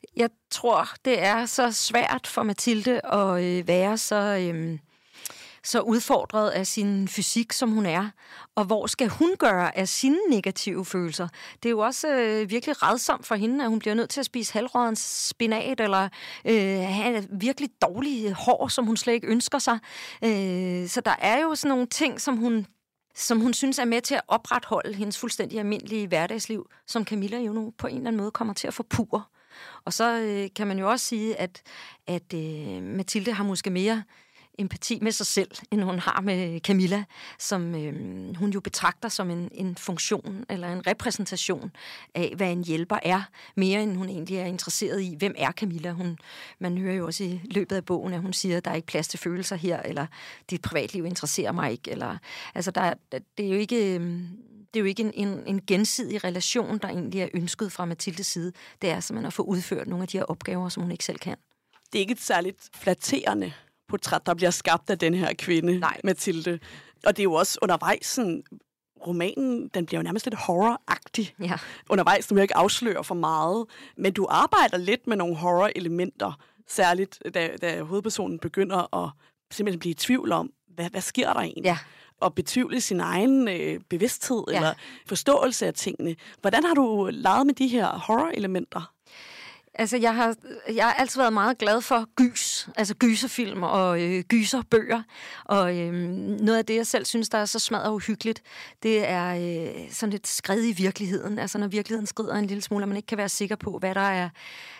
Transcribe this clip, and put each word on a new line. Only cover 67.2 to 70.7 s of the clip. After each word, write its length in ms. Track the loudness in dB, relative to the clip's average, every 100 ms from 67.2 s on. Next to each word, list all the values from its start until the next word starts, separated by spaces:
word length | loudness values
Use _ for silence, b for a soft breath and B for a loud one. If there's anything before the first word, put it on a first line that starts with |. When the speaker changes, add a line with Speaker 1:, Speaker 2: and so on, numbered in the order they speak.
Speaker 2:
er 20 |
jo 100 | 4
også 260 | 4 2 2
undervejs 440 | 2 4 4 0 0
sådan, 380 | -2 0 -2 -8 -20 _ _ _ _ -4
romanen, 600 | 0 0 0 0 -2 -2
den 120 | -4 -2
bliver 140 | -4
jo 40 |
nærmest 220 | -2 -2 -4
lidt 100 | -4
horroragtig 960 | 0 4 4